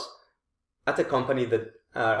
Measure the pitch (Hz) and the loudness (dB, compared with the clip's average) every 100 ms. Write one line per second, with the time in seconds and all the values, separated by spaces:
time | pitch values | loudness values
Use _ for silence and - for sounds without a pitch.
0 | - - _ _ _ _ _ _ - 139 | -6 -16 _ _ _ _ _ _ -4 0
1 | - 131 127 131 117 110 - - _ 123 | 0 0 0 0 2 0 -2 -16 _ -2
2 | 113 110 | 0 2